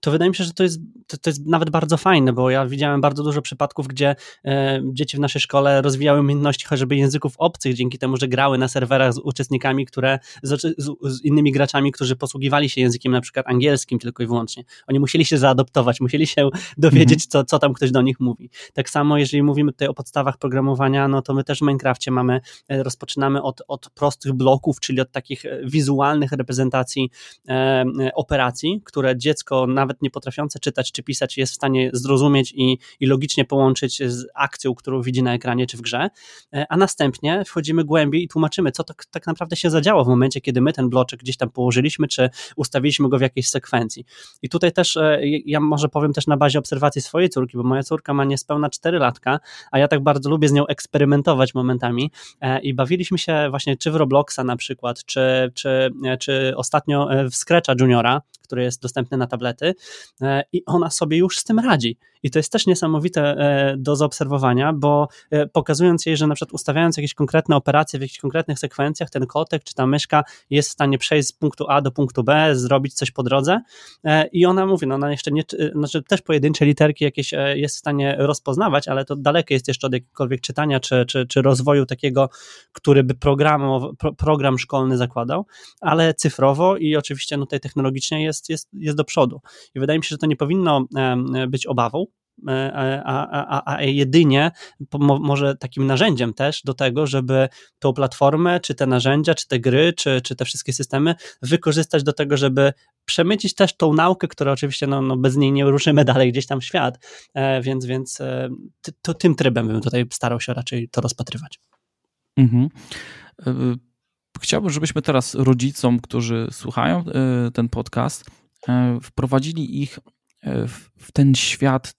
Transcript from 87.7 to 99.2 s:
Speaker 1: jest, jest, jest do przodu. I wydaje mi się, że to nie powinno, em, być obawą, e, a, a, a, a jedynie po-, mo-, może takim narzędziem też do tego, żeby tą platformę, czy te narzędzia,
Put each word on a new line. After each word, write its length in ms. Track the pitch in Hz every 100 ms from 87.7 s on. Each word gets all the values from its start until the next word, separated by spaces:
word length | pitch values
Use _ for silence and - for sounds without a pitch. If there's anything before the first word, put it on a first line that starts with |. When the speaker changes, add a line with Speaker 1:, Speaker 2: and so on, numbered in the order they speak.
| - 135 135 - 156
Speaker 1:
jest, 260 | 156 151 -
jest, 200 | 160 -
jest 240 | - 156 147
do 60 |
przodu. 380 | 151 - 127 135 - - - 135
I 40 |
wydaje 200 | 135 156
mi 60 | 147
się, 40 |
że 80 | 151
to 80 | 156
nie 100 | 147
powinno, 500 | 147 185 175 143 127 135
em, 380 | 131 127 131 131 131
być 180 | 131 -
obawą, 400 | 127 117 139 190 _ _ _ -
e, 240 | 131 135 - 135 135 -
a, 220 | 135 -
a, 340 | 143 - 139
a, 120 | 139 139
a 60 |
jedynie 680 | 139 139 135 156 156 135 160 - - _ 143
po-, 80 | 147
mo-, 220 | 143 139
może 360 | 151 139 143 139
takim 320 | 127 135 135
narzędziem 460 | 131 220 131 117
też 280 | 110 135 151
do 100 | 139
tego, 340 | 127 135 127 151
żeby 420 | 135 127 131 131 - - _
tą 140 | 139
platformę, 640 | 131 135 - 139 156 175 180
czy 160 | - 135
te 120 | 135
narzędzia, 480 | 127 127 143